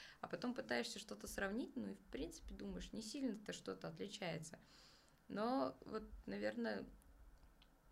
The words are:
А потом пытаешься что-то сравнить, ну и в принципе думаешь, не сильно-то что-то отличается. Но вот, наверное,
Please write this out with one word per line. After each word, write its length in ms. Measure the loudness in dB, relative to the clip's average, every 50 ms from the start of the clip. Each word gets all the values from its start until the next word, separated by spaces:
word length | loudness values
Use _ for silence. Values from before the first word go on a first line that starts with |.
| -12 -12 -12 -6
А 80 | -4 -2
потом 240 | -2 0 0 0 0
пытаешься 440 | 0 2 4 4 4 4 2 0 -4
что-то 280 | -4 -6 -6 -6 -4 -4
сравнить, 480 | 0 2 2 4 4 2 0 0 0
ну 120 | -2 -2 -2 -2
и 20 |
в 100 | -6 -8 -6
принципе 440 | -2 -2 -2 -2 -4 -6 -8 -8 -6
думаешь, 380 | -4 -2 -2 -2 -2 -4 -2 -4
не 100 | -4 -4
сильно-то 500 | -2 0 2 4 4 2 2 0 -2 -4
что-то 360 | -2 -2 -4 -4 -2 -2 -4
отличается. 720 | -2 -2 -4 -2 -2 0 0 2 2 0 -2 -4 -8 -10 -14 -16 -18 -18 -18 -18 -20 -20 -20 -20 -20 -20 -8 -2
Но 500 | 2 4 6 6 8 8 6 6 2 -2 -6
вот, 160 | -2 -2 -2 -2 -2 -8 -8 -4
наверное, 580 | -2 0 2 2 2 4 4 4 4 4 2 0 -4 -8 -14 -18 -20 -18 -18 -16 -16 -16 -18 -18 -20 -20 -20 -20 -20 -20 -20 -20 -20